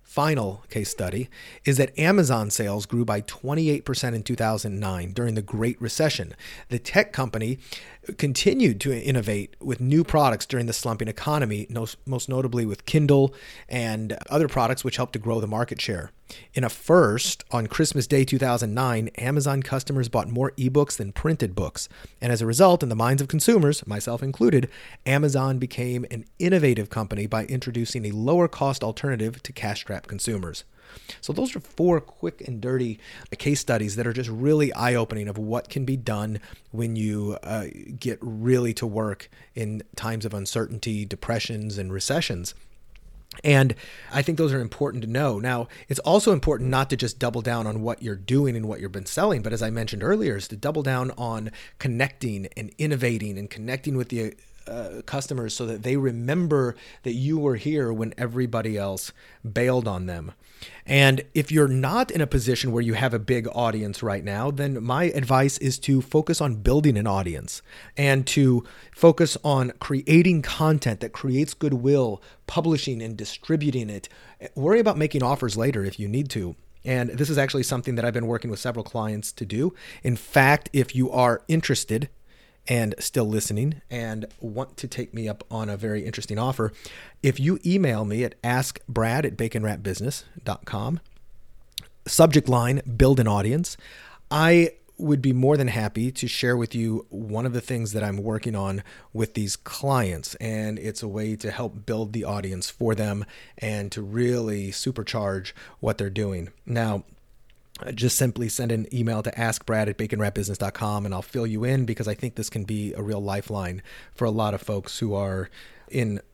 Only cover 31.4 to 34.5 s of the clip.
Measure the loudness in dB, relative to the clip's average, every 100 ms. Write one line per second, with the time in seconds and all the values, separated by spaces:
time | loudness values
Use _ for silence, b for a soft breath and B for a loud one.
31.4 | -2 -4 -12 2 4 4 0 -8 -8 -8
32.4 | -10 -6 -2 0 -2 -6 B B B -4
33.4 | -2 0 0 0 0 -2 -2 -2 -6 0
34.4 | 4